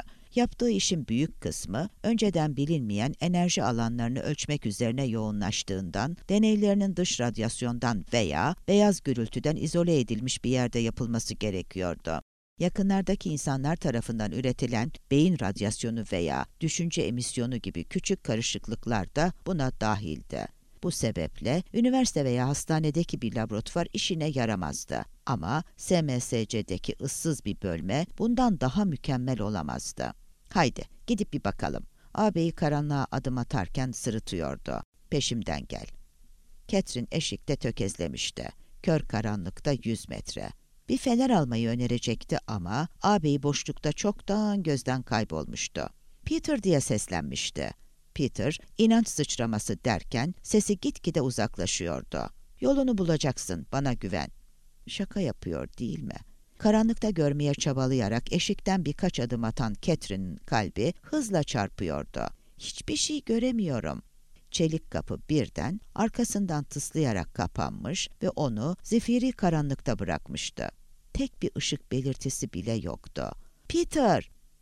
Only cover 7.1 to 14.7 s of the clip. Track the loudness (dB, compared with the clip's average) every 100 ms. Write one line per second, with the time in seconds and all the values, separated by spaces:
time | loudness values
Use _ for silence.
7.1 | 2 0 0 -2 0 -2 0 0 0 2
8.1 | 2 2 2 2 0 4 6 6 4 0
9.1 | 0 -2 -2 0 0 0 2 4 4 4
10.1 | 0 -2 -2 2 2 2 2 0 0 -2
11.1 | -2 -2 -2 -2 -2 -4 -4 -2 -2 -4
12.1 | -4 -6 _ _ -2 -2 2 2 2 2
13.1 | 0 -2 -2 0 0 0 0 0 0 0
14.1 | -2 -2 0 0 0 0